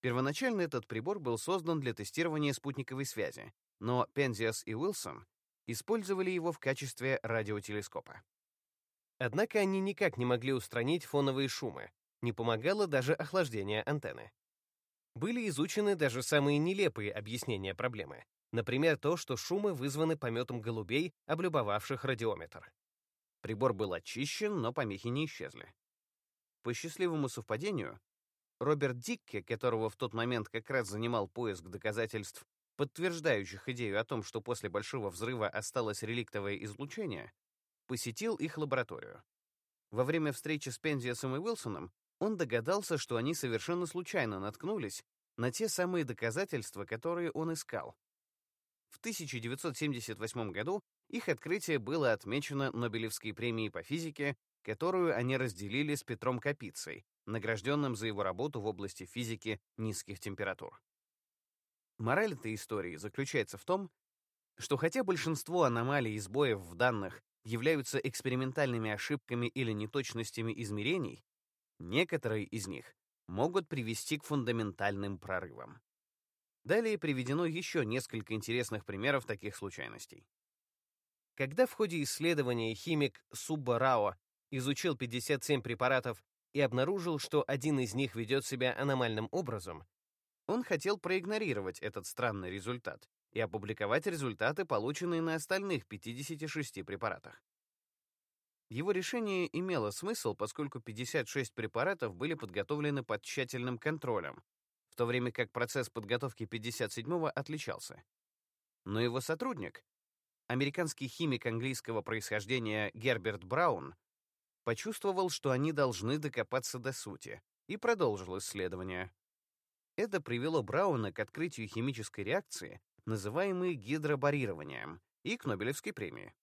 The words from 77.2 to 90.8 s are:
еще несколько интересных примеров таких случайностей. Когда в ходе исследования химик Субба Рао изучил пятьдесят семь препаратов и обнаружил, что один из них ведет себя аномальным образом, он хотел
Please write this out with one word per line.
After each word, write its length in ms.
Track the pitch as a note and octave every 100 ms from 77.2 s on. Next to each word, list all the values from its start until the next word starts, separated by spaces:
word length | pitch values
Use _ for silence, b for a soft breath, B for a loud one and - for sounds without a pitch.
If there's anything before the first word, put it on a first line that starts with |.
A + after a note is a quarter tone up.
| B2+ D3 E3+
еще 380 | E3 F3 E3+
несколько 500 | A2 B2 - A#2 G#2
интересных 520 | A2 A2 A#2+ A#2 G#2+ -
примеров 400 | G2 B2 C#3 A#2
таких 300 | G#2 G#2 -
случайностей. 720 | G2 - B1 G#1+ - - _ _ _ _ _ _ _ _ _ _ _ -
Когда 300 | C3+ D#3 B3+
в 80 |
ходе 300 | - G#3 E3
исследования 720 | C#3 - E3 D#3 B2 A#2+ A2+ A2
химик 480 | - D#3 C#3+ - _
Субба 480 | A#2+ - D#3 B2+ A#2+
Рао 360 | C3 A#2+ G#2 F#2+ _ _ _
изучил 460 | C3+ B2+ C#3 F3+ C3
пятьдесят 460 | B2 A#2+ - C#3
семь 180 | - C#3+
препаратов 600 | A2+ A#2 B2+ C3 B2 A2 _ _ _
и 80 | D3
обнаружил, 580 | C3+ B2 C#3+ G3+ E3+ D3+
что 280 | - D3+ -
один 320 | C#3 D3 C#3+
из 140 | A#2+
них 220 | A#2 C#3 A2+
ведет 300 | A2 C3+ -
себя 320 | B2+ B2+ -
аномальным 520 | C#3+ C3 A#2+ A2 A2+
образом, 540 | F3 E3+ A2 F#2 D#2+ - _ _ _ _ _ -
он 160 | A3
хотел 340 | A#3+ E3